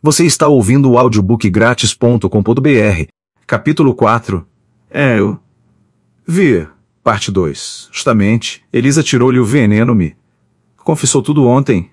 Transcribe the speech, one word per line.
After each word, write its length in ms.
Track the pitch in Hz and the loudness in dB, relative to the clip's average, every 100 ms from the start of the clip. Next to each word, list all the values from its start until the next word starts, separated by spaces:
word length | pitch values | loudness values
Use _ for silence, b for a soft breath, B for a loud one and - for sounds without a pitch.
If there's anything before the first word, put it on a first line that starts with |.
Você 220 | 151 143 170 | 0 2 0
está 220 | - 151 | 2 2
ouvindo 420 | 143 101 131 135 | 2 2 2 4
o 80 | 120 | 4
audiobook 500 | 123 110 95 113 104 | 2 0 0 0 0
grátis 460 | 95 113 123 - | 2 0 0 -4
ponto 340 | - 117 120 127 | 0 0 0 0
com 140 | 107 | -2
ponto 180 | 98 120 | 0 0
B 140 | 139 | 2
R, 320 | 131 107 87 78 _ _ _ - | 2 2 -2 -6 _ _ _ -6
capítulo 480 | 120 147 151 143 | -4 -2 0 0
quatro. 500 | 123 110 117 - 95 82 _ _ _ _ | 2 0 0 -2 -8 -8 _ _ _ _
É, 300 | 147 143 113 | -4 0 0
eu 180 | 98 - _ _ _ _ _ _ _ _ - | -2 -4 _ _ _ _ _ _ _ _ -6
vi. 400 | 175 175 101 78 _ _ _ | 0 2 0 -2 _ _ _
Parte 260 | - 92 - | -6 -4 -4
dois. 580 | 95 85 69 - - - | -4 -4 -6 -14 -18 -16
Justamente, 720 | - - 113 101 117 - - _ | -8 -2 0 0 0 -4 -14 _
Elisa 280 | 120 127 151 | -2 0 0
tirou-lhe 380 | - 131 127 127 | 0 0 2 2
o 60 | |
veneno, 500 | 113 139 110 104 120 | 0 0 2 2 2
me 220 | 113 82 - _ _ _ _ _ _ | 0 -2 -6 _ _ _ _ _ _
confessou 440 | - 156 139 147 | -4 -2 0 -2
tudo 240 | - 147 127 | 0 0 2
ontem. 420 | 127 139 104 85 | 2 0 -2 -4